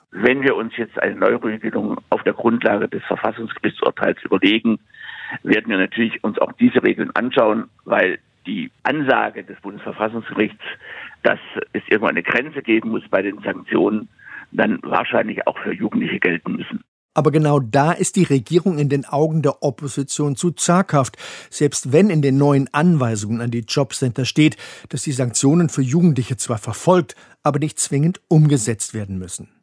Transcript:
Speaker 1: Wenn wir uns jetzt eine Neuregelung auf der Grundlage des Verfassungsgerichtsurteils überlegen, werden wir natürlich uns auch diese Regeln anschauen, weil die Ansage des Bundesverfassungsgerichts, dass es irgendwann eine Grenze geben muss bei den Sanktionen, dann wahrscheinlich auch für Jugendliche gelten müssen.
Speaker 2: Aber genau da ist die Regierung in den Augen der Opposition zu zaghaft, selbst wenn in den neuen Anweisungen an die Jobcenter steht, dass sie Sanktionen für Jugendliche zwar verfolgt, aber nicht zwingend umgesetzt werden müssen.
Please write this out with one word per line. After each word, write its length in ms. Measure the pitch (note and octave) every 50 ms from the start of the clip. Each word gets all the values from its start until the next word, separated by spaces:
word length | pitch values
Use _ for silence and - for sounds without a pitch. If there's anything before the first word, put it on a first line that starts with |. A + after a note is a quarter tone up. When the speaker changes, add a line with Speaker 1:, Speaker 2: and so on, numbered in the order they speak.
| _ _
Speaker 1:
Wenn 300 | - F#2+ G#2+ B2 C3 C#3
wir 140 | C3 C3+ A#2+
uns 180 | - A2+ A2+ -
jetzt 200 | A#2+ A2+ G#2+ - -
eine 160 | - G2 G2+
Neuregelung 840 | G2 G2+ G#2 A#2+ A#2 - A2+ G#2+ A2 - A2 - G#2 G#2 G#2 - - - -
auf 140 | G#2+ G#2+ -
der 100 | G#2 G#2
Grundlage 540 | - A2+ A#2 A#2 A#2 - G#2 G#2 G#2 G#2+
des 160 | - - G2 -
Verfassungsgerichtsurteils 1120 | - - - - A2+ A2+ A2+ A2+ - - - - E3+ - - - - - - G#2 - - - -
überlegen, 560 | - G2+ F#2+ - G2 G#2+ A2 A2 A#2 G#2+ - _ _ - - - - - - - - - - -
werden 260 | - - - - A2+
wir 80 | G#2
natürlich 460 | F#2+ F#2+ - - A2+ A#2 A2 - - -
uns 160 | A2 G#2 -
auch 140 | - - -
diese 280 | - A#2+ B2 - B2
Regeln 300 | - G#2 F#2 F2+ F2 - -
anschauen, 560 | - A2+ B2+ - C3+ A#2 G#2+ A2 A2+ - - _ _ -
weil 320 | - G2+ G#2 F#2 F#2 D#2 - _ _ _ _ -
die 240 | - G#2+ F2+ E2 - _ _
Ansage 600 | - B2 C#3+ D#3 C#3+ C3 B2 A2 G#2+ G#2+ - G#2+ -
des 180 | - G2 -
Bundesverfassungsgerichts, 1040 | - G2+ G#2 G#2 - G#2 F#2 - G#2+ A2 A#2 A#2 G#2 - A2+ G#2 G#2+ G#2+ - - - - - - - - - - - - - -
dass 160 | - G2 G2+ - - - - A2 - - -
es 100 | G2+ - -
irgendwann 220 | - G#2 G#2+ E2+
eine 120 | - E2+ E2+
Grenze 400 | - - A#2+ C3+ D#3 D3+ C#3 -
geben 260 | A#2 A2 A2 - A2
muss 140 | G#2+ G#2+ - -
bei 100 | - G2
den 180 | G2 G2+ G2 - G2+
Sanktionen, 680 | G2 F2+ F#2 - - - - F2+ G#2 G#2+ G#2+ - - _ _ - - - - - -
dann 280 | - G#2+ A2 G#2+ F#2+ -
wahrscheinlich 640 | - - - F#2 A#2+ - A#2+ G#2+ G#2 G#2+ - - -
auch 140 | - - -
für 140 | - G#2 F2
Jugendliche 460 | F#2+ G#2+ - - - - - G2 -
gelten 340 | - F2+ E2+ - - - -
müssen. 280 | - - - - - - _ _ _ _ _ -
Speaker 2:
Aber 160 | D#3 D3 D3+
genau 280 | C#3 D#3 D3+ D3 D3 C#3+
da 320 | C3 A2 A2 C#3 C#3+ E3
ist 240 | F3 - F#3 - -
die 80 | G3 E3+
Regierung 540 | - C#3 C3+ A2+ - D#3+ F3 - G3 E3
in 100 | D3 D3
den 160 | C3+ C#3+ C#3+ -
Augen 360 | - - C#3+ D#3 D#3+ D#3 D#3+
der 200 | C#3 C#3 - -
Opposition 720 | - C#3+ - - D3+ C3+ - C#3+ C#3 - - - D3 C#3+ C#3
zu 160 | - - F3
zaghaft, 640 | - - - - F3 F#3 G3 - D#3 C#3+ B2+ - - - - - - - - -
selbst 420 | - - D3+ C#3+ - - - C3
wenn 180 | B2+ E3 G3+ G#3+
in 120 | E3 D#3
den 160 | C#3 C#3 C3
neuen 340 | C#3 C#3+ C#3+ C#3+ C#3 C3+ - -
Anweisungen 680 | C#3+ E3 F3+ E3+ D3 B2+ A#2 A2+ G2 G#2 G2+ A#2 A2+
an 100 | A#2+ A#2+
die 140 | A#2 A#2+ A2+
Jobcenter 580 | - - D3 C#3 - - - C3+ B2 A2 - B2+
steht, 320 | - - D#3 D3+ D#3 - - - - - - - -
dass 140 | - - -
sie 80 | D#3+
Sanktionen 580 | C3+ B2+ B2+ A#2+ - - - C3+ D#3+ F3 E3+ D3+
für 120 | - D3
Jugendliche 560 | C3+ B2 C#3 F3 F3 F3 C3+ C3 A2+ - C3
zwar 220 | - - - A#2+ A2
verfolgt, 560 | - A#2 G#2+ - - E3 F#3 F3+ D#3 - - - - - _ _ -
aber 160 | D3+ C#3+ C#3+
nicht 200 | D3+ D3 - -
zwingend 420 | - - D3+ C#3 D3+ F3 F#3 - _ -
umgesetzt 640 | E3+ D#3 D3+ D3 D3 B2+ G#2+ B2 A2 - - - -
werden 260 | A2 G2+ G2 G2 F#2
müssen. 300 | F#2 F2+ - - - - _ _